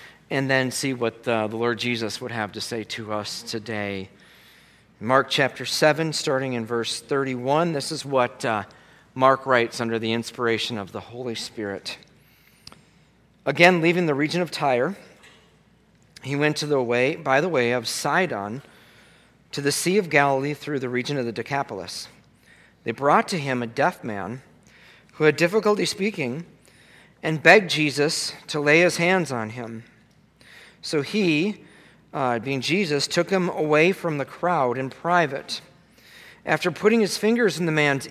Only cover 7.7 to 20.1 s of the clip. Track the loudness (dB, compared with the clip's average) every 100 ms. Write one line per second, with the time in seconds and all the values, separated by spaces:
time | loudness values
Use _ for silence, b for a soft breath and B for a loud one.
7.7 | -2 -6 -8 -2 0 0 -2 -4 -4 -6
8.7 | b b b b 2 4 4 2 2 2
9.7 | -2 -4 -2 -2 -2 -4 -4 -2 -2 -4
10.7 | -6 -8 -12 -14 -12 -10 -8 -10 -8 -8
11.7 | -8 -10 -14 -20 _ b b b b b
12.7 | b b b b b b _ -6 6 6
13.7 | 8 4 2 0 0 0 -2 -4 -2 0
14.7 | 2 0 -4 b b b b b b _
15.7 | _ _ _ _ -16 -6 0 0 0 0
16.7 | 0 2 2 2 0 0 2 2 2 2
17.7 | 0 -4 -4 0 0 0 -4 -6 -10 -14
18.7 | b b b b b b b _ -4 -2
19.7 | 0 2 0 2